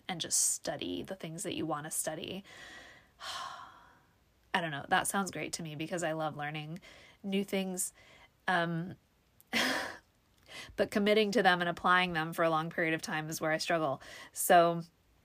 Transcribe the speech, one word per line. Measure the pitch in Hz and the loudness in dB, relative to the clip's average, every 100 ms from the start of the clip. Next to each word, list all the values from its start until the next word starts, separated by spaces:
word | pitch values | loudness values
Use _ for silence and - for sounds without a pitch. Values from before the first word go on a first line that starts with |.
| - | -8
and | 170 | -6
just | - - - | 0 2 2
study | - - 151 175 180 | 0 -4 -4 -4 -4
the | 170 190 | -6 -8
things | 165 160 | -10 -8
that | - - | -6 -4
you | 160 | -2
want | 147 156 | -4 -6
to | |
study? | - - 156 - 190 - - - - - - - - | -6 -4 -6 -8 -10 -12 -18 -18 -18 -20 -20 -20 -16
<sighs> | - - - - - - - - _ _ _ _ _ | -10 -8 -10 -12 -16 -20 -20 -20 _ _ _ _ _
I | 185 | -2
don't | 165 | -2
know. | 143 - | -6 0
That | 185 - | 2 2
sounds | 202 185 | 0 -2
great | 156 - | -4 -6
to | - | -6
me | 160 151 | -8 -6
because | 160 180 | -4 -2
I | 165 | -2
love | 160 156 143 | -2 -4 -4
learning | 147 156 151 175 - - - - | -6 -6 -8 -12 -14 -20 -20 -12
new | 202 196 | -4 -2
things. | 196 196 190 180 - - - - - _ - | 0 -2 -2 -4 -6 -8 -20 -20 -20 _ 0
Um, | 180 170 165 180 - _ _ _ _ - 233 254 262 - | 0 2 -2 -4 -10 _ _ _ _ -6 0 0 0 -4
<laughs> | - _ _ _ _ - - - - | -10 _ _ _ _ -20 -18 -8 -2
but | 196 | 0
committing | 214 202 214 208 | 4 4 6 4
to | 226 | 4
them | 190 180 | 6 4
and | 175 | 2
applying | 170 180 180 180 | 0 4 6 4
them | 165 160 | 0 -2
for | 165 | 2
a | 165 | 2
long | 160 165 | 2 -2
period | 175 165 | -2 0
of | 160 | 0
time | - 156 156 | -2 -6 -4
is | 160 | -4
where | 160 | -2
I | 156 | 0
struggle. | - 170 151 131 - - - | 0 0 0 -2 -8 -16 -14
So, | - - 180 170 170 165 _ _ _ | -2 8 8 8 4 -6 _ _ _